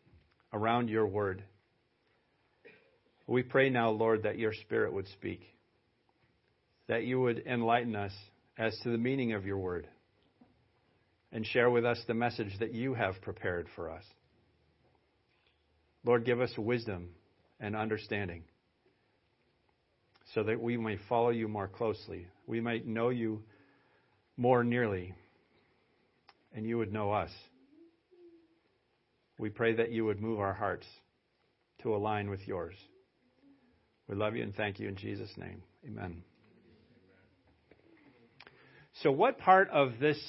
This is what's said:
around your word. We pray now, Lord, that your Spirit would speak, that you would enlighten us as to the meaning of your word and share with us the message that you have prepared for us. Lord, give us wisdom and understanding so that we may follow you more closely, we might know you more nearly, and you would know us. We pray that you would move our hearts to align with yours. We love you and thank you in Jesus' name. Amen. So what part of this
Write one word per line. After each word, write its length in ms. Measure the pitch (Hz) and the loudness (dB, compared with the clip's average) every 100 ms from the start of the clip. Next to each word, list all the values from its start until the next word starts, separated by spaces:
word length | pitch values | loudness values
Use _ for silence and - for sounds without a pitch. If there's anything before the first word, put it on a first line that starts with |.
| _ - _ _ _ | _ -20 _ _ _
around 380 | 107 110 120 120 | -2 2 2 2
your 160 | 110 104 | 2 2
word. 360 | 104 98 90 - _ _ _ _ _ _ _ _ _ _ _ - - _ _ _ _ - | 2 0 -2 -12 _ _ _ _ _ _ _ _ _ _ _ -20 -20 _ _ _ _ -2
We 160 | 123 | -2
pray 280 | 123 135 135 | 2 4 4
now, 200 | 123 117 | 4 2
Lord, 340 | 107 113 110 | 2 2 2
that 140 | 107 110 | 0 -2
your 140 | 110 | -2
Spirit 400 | 104 - 113 104 | -4 -2 0 0
would 160 | 98 95 | -2 -8
speak, 340 | - 92 90 - _ _ _ _ _ _ _ _ _ _ _ _ _ - | -10 -10 -10 -14 _ _ _ _ _ _ _ _ _ _ _ _ _ -2
that 160 | 117 | -2
you 160 | 117 131 | 0 2
would 260 | 123 117 - | 2 0 -2
enlighten 500 | 120 113 120 120 104 | 0 4 2 2 -4
us 160 | 101 - - _ _ - | -6 -8 -20 _ _ -4
as 200 | 110 104 | -2 -2
to 100 | 123 | -2
the 80 | 117 | 0
meaning 340 | 123 135 117 | 0 0 0
of 140 | 104 95 | -2 -2
your 120 | 98 | -4
word 300 | 92 87 - - _ _ _ _ - _ _ _ _ _ _ _ _ | -4 -6 -8 -20 _ _ _ _ -20 _ _ _ _ _ _ _ _
and 160 | 113 107 | -8 0
share 240 | 127 120 | 4 6
with 160 | 120 120 | 6 4
us 160 | 117 - | 0 -2
the 80 | |
message 440 | 113 120 117 101 98 | 0 0 -2 -6 -4
that 160 | 113 | -4
you 180 | 113 135 | -2 -4
have 300 | 120 98 95 | 0 -2 -2
prepared 460 | - - 98 87 80 | -10 -6 -4 -4 -6
for 160 | - 82 | -10 -10
us. 140 | 82 - - _ _ _ _ _ _ _ _ _ _ _ _ _ _ _ _ _ _ | -10 -16 -20 _ _ _ _ _ _ _ _ _ _ _ _ _ _ _ _ _ _
Lord, 220 | 120 120 120 | 4 4 4
give 160 | 120 | 2
us 100 | 123 - | 0 0
wisdom 560 | 107 123 107 90 87 85 _ _ _ _ | 0 0 -2 -8 -10 -16 _ _ _ _
and 160 | 104 | -6
understanding 720 | 107 110 107 - 104 95 87 - _ _ _ _ _ _ _ _ _ _ _ _ _ _ _ _ _ - | -4 -2 -2 -2 -4 -4 -8 -16 _ _ _ _ _ _ _ _ _ _ _ _ _ _ _ _ _ -6
so 80 | 113 | -2
that 180 | 104 120 | 0 0
we 160 | 117 120 | 0 -2
may 200 | 110 95 - | -2 -4 0
follow 220 | 120 120 | 4 4
you 180 | 117 110 | 2 -2
more 200 | 104 95 | -4 -6
closely, 580 | - 110 104 - 92 92 _ - | -2 -2 -2 -8 -12 -12 _ -6
we 140 | 117 | -4
might 260 | 117 113 120 | -2 -2 -4
know 240 | 113 120 | 0 0
you 320 | 123 110 107 - - _ _ _ _ _ _ _ - | 0 -2 -4 -10 -20 _ _ _ _ _ _ _ 0
more 280 | 123 123 | 4 4
nearly, 500 | 120 120 113 92 90 95 - _ _ _ _ _ _ _ _ _ - _ _ | 4 2 2 0 -4 -14 -20 _ _ _ _ _ _ _ _ _ -20 _ _
and 120 | 110 110 | -8 -2
you 120 | 117 | -2
would 140 | 104 | -2
know 200 | 107 101 | -2 0
us. 180 | 104 80 - - _ _ - - _ _ 349 349 339 330 _ _ _ _ _ _ _ _ - | 0 -2 -10 -20 _ _ -20 -20 _ _ -20 -20 -20 _ _ _ _ _ _ _ _ _ -8
We 140 | 107 | -8
pray 240 | 104 113 | 0 2
that 180 | 113 117 | 2 0
you 140 | 113 110 | 0 0
would 140 | 98 | 0
move 200 | 110 104 | -2 0
our 140 | 98 | 0
hearts 320 | 95 101 87 - - _ _ _ _ _ _ _ - | 0 -2 -4 -8 -20 _ _ _ _ _ _ _ -8
to 120 | 117 | -2
align 360 | 107 107 107 101 | 0 0 -2 -2
with 100 | 98 104 | -6 -6
yours. 280 | 92 85 95 - _ _ _ _ _ - _ _ _ _ _ - | -6 -6 -12 -20 _ _ _ _ _ -20 _ _ _ _ _ -10
We 80 | 101 | -4
love 180 | 107 | -2
you 80 | 120 | -2
and 120 | 110 | -6
thank 260 | 101 104 98 | -4 -4 -4
you 80 | 104 | -8
in 80 | 98 | -8
Jesus' 340 | 107 104 101 95 | -8 -8 -10 -12
name. 260 | 90 90 - _ 139 | -14 -16 -20 _ -16
Amen. 360 | 107 92 85 - _ _ _ _ - _ _ _ _ _ _ _ _ _ - 165 160 147 120 117 _ - - - - - - | -10 -10 -12 -18 _ _ _ _ -20 _ _ _ _ _ _ _ _ _ -20 _ -20 -20 -20 -20 _ -20 -20 -20 -20 -20 0
So 100 | 151 | 2
what 260 | 139 139 - | 4 2 4
part 300 | 185 190 196 | 8 8 8
of 300 | 151 135 113 | 4 2 2
this 180 | 147 147 | 0 0